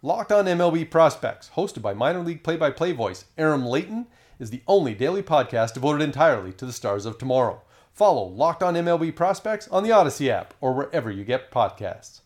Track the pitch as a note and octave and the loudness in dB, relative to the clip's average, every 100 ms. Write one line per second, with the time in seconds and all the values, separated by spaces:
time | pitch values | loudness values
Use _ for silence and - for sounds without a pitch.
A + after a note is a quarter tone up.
0 | C#3 F3+ G#3 G#3 F#3+ F3 F3 E3 D#3+ D#3+ | -4 -4 2 2 4 2 2 2 0 6
1 | D#3+ - - - - - G3 - G#2+ G2+ | 6 4 -8 -8 -10 -6 -6 -4 -6 -2
2 | B2+ F3 E3+ E3 - E3 D#3 C3+ E3+ D3 | -2 -2 -6 -6 -4 0 0 0 -4 -2
3 | G#2+ F#2 - - D#3 D3 B2 C3 F#3 A3 | -4 -6 -16 -2 0 2 0 -2 -2 -8
4 | A#3+ _ _ _ A#2 A#2+ - G3 D3 G#2 | -10 _ _ _ -12 -12 2 2 2 -2
5 | C3 F#3+ F#3+ D#3 B2 A#2+ A2+ C3 C#3 D3 | -2 -2 0 0 2 0 -2 0 -2 0
6 | D3+ C3+ D#3+ A#2+ F#2 F#2+ B2+ A#2+ A2 G2+ | -2 2 2 2 -4 -12 -12 -8 -4 -4
7 | G#2 G#2+ C3 C3 A#2+ F2 _ _ _ - | -4 -10 -2 0 0 -2 _ _ _ 0
8 | G#3 D3+ F#2+ F#2 D#3 E3 F#3 E3+ E3+ E3+ | 2 2 -2 -2 -2 0 0 0 0 0
9 | E3 D#3 F3 G3 G#3+ G#3+ - F#3 G#3 A3 | 0 -2 -2 -2 -4 -6 -2 -2 4 6
10 | D#3+ - C#3 G#2 - - C3+ B2+ C#3 E3 | 4 2 -2 -2 -4 -6 -2 -2 -2 -4
11 | A2+ G2 G2+ B2 - B2+ A2 - G2 - | -4 -8 -4 -4 -4 -2 -2 -2 -10 -10
12 | - - | -16 -20